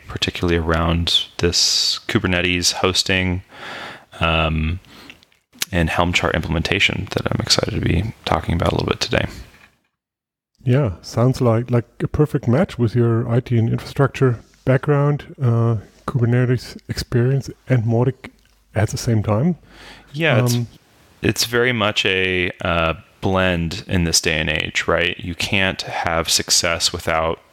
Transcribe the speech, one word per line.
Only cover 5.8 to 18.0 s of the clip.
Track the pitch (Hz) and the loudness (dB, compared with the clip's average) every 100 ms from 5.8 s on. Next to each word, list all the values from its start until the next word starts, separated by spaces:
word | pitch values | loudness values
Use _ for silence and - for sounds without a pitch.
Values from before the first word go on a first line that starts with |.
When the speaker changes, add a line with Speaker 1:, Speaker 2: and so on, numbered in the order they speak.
| 80 | 0
Speaker 1:
Helm | - 87 | 0 0
chart | 87 82 - | 0 0 -2
implementation | 78 80 - 101 - - 98 | -2 -2 0 0 0 -2 -4
that | - - | -4 -2
I'm | - | -4
excited | - - - | 0 0 0
to | - | 0
be | 92 87 110 - | 0 0 -2 -6
talking | - 82 - | -2 -2 0
about | 87 87 | 0 0
a | - | 0
little | - | -2
bit | - | -2
today. | - - - - - - - _ _ _ _ _ _ _ _ _ | 0 -2 -2 -8 -18 -20 -20 _ _ _ _ _ _ _ _ _
Speaker 2:
Yeah, | 123 131 117 82 | 0 2 2 -4
sounds | - 113 127 - | -6 2 2 4
like, | 123 113 123 | 2 2 2
like | 120 - - | -2 -2 -6
a | 151 | -4
perfect | - - 143 - | 0 0 0 2
match | 127 - - | 2 0 0
with | 117 | 0
your | 120 117 113 117 | 2 2 2 0
I | 120 | -2
T | - 113 | 2 2
and | 117 | 2
infrastructure | 123 - - 135 - 131 113 - _ | -2 -4 0 0 2 2 2 -8 _
background, | - 127 - 143 147 147 - - | 0 2 2 2 2 0 -6 -2
uh, | 123 117 117 107 - _ - | 0 2 2 0 -6 _ -6
Kubernetes | 123 120 123 123 127 - - - | 0 2 2 2 0 -4 -16 -12
experience, | - - 120 127 135 - - - | -10 -2 0 2 0 -4 -12 0
and | 131 | 0
Mautic | 110 113 | 2 2